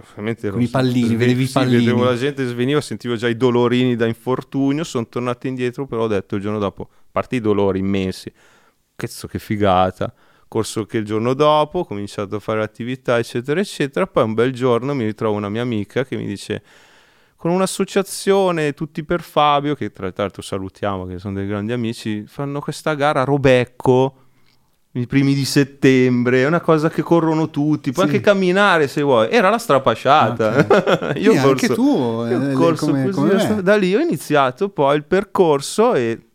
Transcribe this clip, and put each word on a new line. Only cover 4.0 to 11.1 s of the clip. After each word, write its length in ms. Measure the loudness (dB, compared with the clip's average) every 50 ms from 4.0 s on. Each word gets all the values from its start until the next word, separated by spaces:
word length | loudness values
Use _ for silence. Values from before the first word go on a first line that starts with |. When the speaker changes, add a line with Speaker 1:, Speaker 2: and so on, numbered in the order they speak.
| 0
Speaker 1:
infortunio, 800 | -2 -2 -4 -4 -4 -4 -4 -4 -6 -4 -2 0 0 -2 -2 -4
sono 240 | -6 -6 -6 -6
tornato 400 | -6 -6 -6 -4 -4 -6 -6 -6
indietro, 380 | -8 -6 -4 -4 -4 -6 -6 -8
però 160 | -6 -4 -4 -2
ho 40 |
detto 280 | -2 -2 -2 -4 -4 -6
il 60 | -6
giorno 180 | -4 -4 -4 -2
dopo, 240 | -4 -4 -4 -8 -14 -16
a 40 | _ _ -16 -8
parte 260 | -6 -6 -4 -2 -4
i 40 | -2
dolori 380 | 0 0 2 2 2 2 0 0
immensi, 520 | -2 -2 -2 -2 -2 -4 -6 -8 -12 -18 -18 _ _ _ _ _ _ _ _ _ _ _ _
cazzo 320 | -12 -12 -12 -10 -12 -12
che 120 | -10 -10 -8
figata, 760 | -6 -6 -4 0 2 2 4 4 2 2 0 -4 -8 -8 -10 _ _ _ _ _ _
corso 380 | -6 -4 -4 -4 -4 -4 -6 -6
che 120 | -4 -4
il 80 | -4 -4
giorno 280 | -2